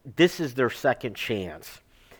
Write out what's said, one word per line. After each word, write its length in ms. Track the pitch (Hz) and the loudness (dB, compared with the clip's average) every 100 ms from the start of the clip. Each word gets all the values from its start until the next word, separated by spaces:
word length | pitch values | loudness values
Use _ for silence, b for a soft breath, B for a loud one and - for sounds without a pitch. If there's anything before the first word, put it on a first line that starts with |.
| - 113 | -8 4
this 220 | 175 - | 4 4
is 140 | 151 | -4
their 160 | 120 123 | 0 0
second 480 | - 139 120 123 98 | 2 0 0 -2 -6
chance. 640 | - 107 90 - - - _ b b | -4 -4 -4 -10 -16 -20 _ b b